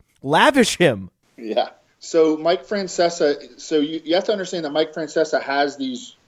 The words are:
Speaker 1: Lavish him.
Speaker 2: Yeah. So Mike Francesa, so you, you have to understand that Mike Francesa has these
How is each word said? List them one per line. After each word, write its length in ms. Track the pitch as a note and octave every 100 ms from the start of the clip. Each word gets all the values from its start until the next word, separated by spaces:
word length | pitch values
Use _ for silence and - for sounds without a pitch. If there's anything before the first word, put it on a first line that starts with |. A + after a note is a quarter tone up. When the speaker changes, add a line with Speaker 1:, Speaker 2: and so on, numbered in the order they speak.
| _ _
Speaker 1:
Lavish 540 | C3+ D#3+ C4+ C#4 A3 -
him. 340 | D#3+ G#2 F2+ _ _ -
Speaker 2:
Yeah. 320 | A2 G#2+ - - _ _
So 380 | - E3 D#3+ D#3
Mike 280 | E3 F#3 -
Francesa, 920 | G#3 F#3 - E3+ - D3 - - -
so 200 | - D#3
you, 220 | D3+ D#3+
you 120 | D3+ F3
have 100 | G3
to 60 |
understand 340 | G3+ F3+ F3 D3+
that 60 |
Mike 220 | D3+ D#3
Francesa 480 | F3 D3+ E3 D#3 C3+
has 360 | C#3 C#3 C#3+ C3+
these 380 | C3 A#2+ - _